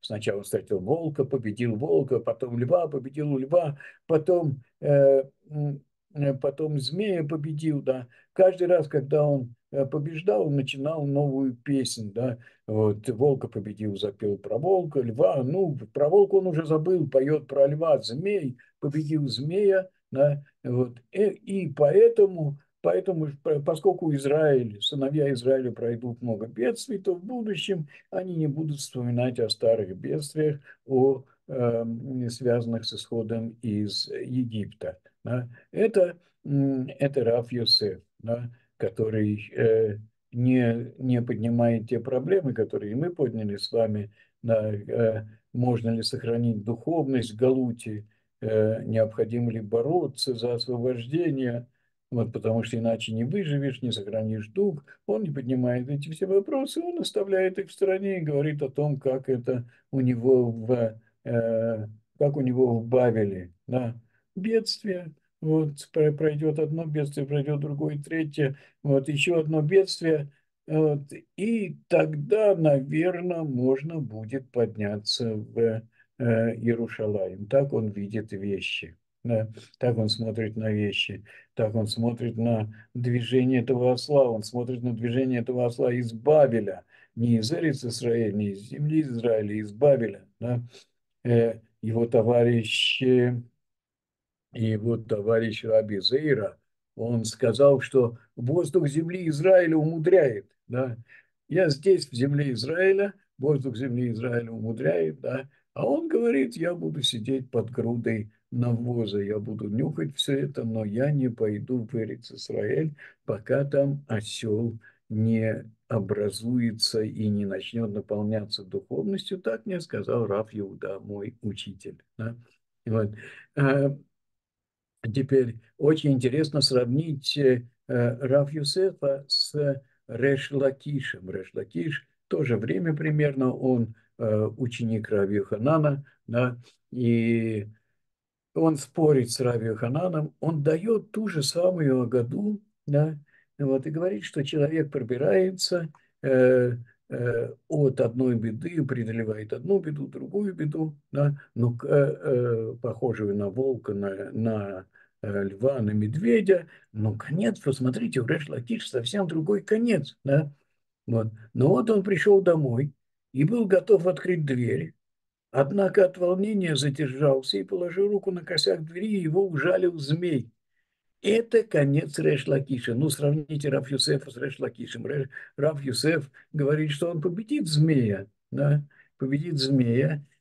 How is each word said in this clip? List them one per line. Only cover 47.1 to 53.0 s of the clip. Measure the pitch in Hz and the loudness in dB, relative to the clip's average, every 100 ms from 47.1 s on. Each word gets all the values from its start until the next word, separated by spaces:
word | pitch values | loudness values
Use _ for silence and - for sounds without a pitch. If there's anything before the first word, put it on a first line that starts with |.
| 131 107 | 0 -2
в | 107 | 0
Галуте, | 127 131 127 117 113 107 107 _ _ - | 2 2 0 -4 -8 -10 -12 _ _ -10
э, | 110 110 107 110 | -2 2 2 0
необходимо | 110 113 110 117 107 120 120 | -2 0 0 0 -2 -2 -2
ли | 110 | -4
бороться | 104 117 131 175 143 - - | -2 0 2 0 -2 -4 -4
за | 117 120 | -2 -2
освобождение, | 120 127 120 127 120 120 160 170 135 123 120 - _ _ _ - | -4 -4 -2 -2 -2 -4 -2 0 0 -2 -4 -8 _ _ _ -8
вот, | 123 107 | -4 -4
потому | 117 110 113 | -2 0 0
что | 110 117 | -2 -2
иначе | 117 113 | 0 -2